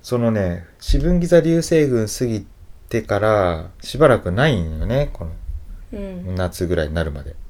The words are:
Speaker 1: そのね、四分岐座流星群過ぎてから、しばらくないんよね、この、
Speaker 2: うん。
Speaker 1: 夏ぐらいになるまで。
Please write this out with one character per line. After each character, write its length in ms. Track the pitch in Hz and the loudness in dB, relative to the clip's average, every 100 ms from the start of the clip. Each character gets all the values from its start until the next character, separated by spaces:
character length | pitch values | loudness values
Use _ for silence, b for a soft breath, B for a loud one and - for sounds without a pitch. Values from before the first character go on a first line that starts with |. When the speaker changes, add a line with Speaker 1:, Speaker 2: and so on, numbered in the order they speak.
Speaker 1:
そ 160 | - 123 | -2 0
の 120 | 117 | 2
ね、 360 | 110 92 87 87 _ | 2 0 -4 -10 _
四 180 | - 139 | 0 2
分 220 | 156 180 | 4 2
岐 60 | 170 | 6
座 140 | 175 | 6
流 160 | 160 165 | 6 2
星 300 | 160 165 147 | 4 4 4
群 200 | 120 107 | 2 0
過 200 | - 123 | -2 -2
ぎ 200 | 110 98 - - - - | -4 -8 -20 -20 -20 -4
て 140 | 117 | -4
か 160 | - 101 | -2 0
ら、 520 | 107 107 90 82 85 - | 2 4 2 -2 -8 -14
し 160 | - 127 | -10 2
ば 100 | 147 | 4
ら 120 | 117 | 4
く 120 | - | 0
な 160 | 92 151 | 0 2
い 120 | 117 | 2
ん 180 | 82 80 | -2 -4
よ 80 | 87 | -2
ね、 240 | 127 143 | 0 -2
こ 140 | - 85 | -4 -10
の、 60 | 85 - - - - - | -10 -10 -10 -10 -14 -12
Speaker 2:
う 40 | 208 | -12
ん。 360 | 196 180 95 | -10 -10 -6
Speaker 1:
夏 320 | 92 90 - 87 | -4 -4 -4 -2
ぐ 100 | 87 | 0
ら 80 | |
い 40 | 76 | 0
に 60 | |
な 100 | 80 | -2
る 60 | 80 | -4
ま 120 | 71 | -6
で。 140 | 69 - | -10 -12